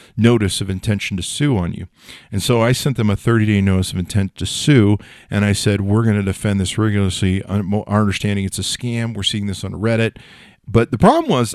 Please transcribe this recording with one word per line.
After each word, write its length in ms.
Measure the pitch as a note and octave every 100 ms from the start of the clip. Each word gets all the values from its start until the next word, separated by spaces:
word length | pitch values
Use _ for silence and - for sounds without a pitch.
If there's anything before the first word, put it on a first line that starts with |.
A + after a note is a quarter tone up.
| - -
notice 420 | A2+ A#2+ G2 -
of 120 | G2
intention 460 | F#2+ - G2+ - F#2+
to 60 |
sue 320 | - - D3 A2
on 180 | F2
you?" 140 | - F2 _ - - -
And 100 | G2+
so 200 | - A#2+
I 100 | A2+
sent 260 | B2+ D3 B2
them 140 | G#2+
a 40 | G2+
thirty-day 460 | - A#2 G#2+ G#2
notice 320 | G2 F#2 F#2
of 60 | F#2+
intent 360 | F2 G#2 F#2+ -
to 100 | -
sue, 500 | - - C#3 G2+ G#2 - - -
and 160 | G#2 G#2
I 80 |
said, 280 | G2+ - G2
"We're 220 | G2 G#2+
gonna 200 | A2+ G#2
defend 360 | G2 F#2 G#2 G2+
this 200 | F#2 -
rigorously. 640 | A2 G2+ F#2+ - F#2+ F#2+
Un-, 240 | - G2 F#2
mo-, 160 | G#2 -
our 140 | G#2
understanding 420 | G#2 F#2+ G#2 G2+
it's 160 | F#2+ -
a 40 |
scam. 500 | F#2 - A#2+ A#2 A#2
We're 100 | G#2+
seeing 220 | F#2+ A2 G2+
this 180 | F#2
on 100 | F#2+
Reddit." 440 | F#2+ A2 A2+ A2+ - - - - _ -
But 220 | G#2+ A#2+
the 80 | -
problem 340 | G3 D#4+ D#4+
was 220 | C#3 A2+